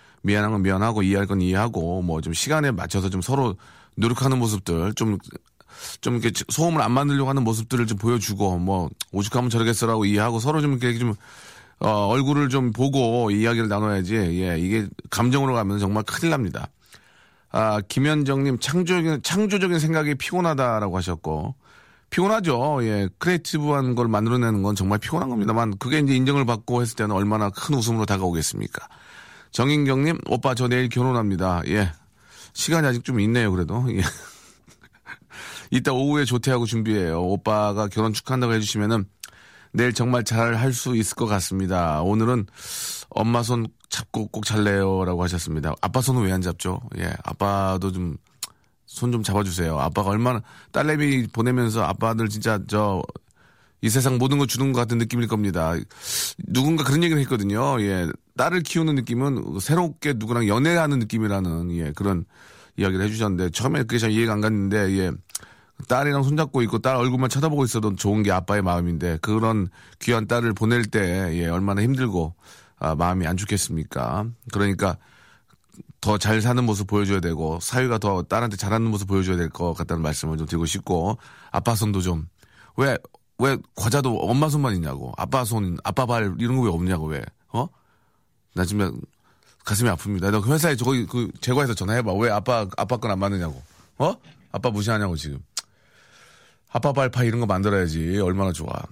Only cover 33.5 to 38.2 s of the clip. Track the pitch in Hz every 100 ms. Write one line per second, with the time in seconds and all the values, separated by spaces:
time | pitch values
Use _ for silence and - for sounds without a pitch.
33.5 | 92 82 107 127 98 80 - - - -
34.5 | _ - - - _ - - _ - -
35.5 | - - 127 135 131 139 147 131 123 135
36.5 | 127 117 113 110 107 87 82 90 98 -
37.5 | 107 104 101 104 110 110 107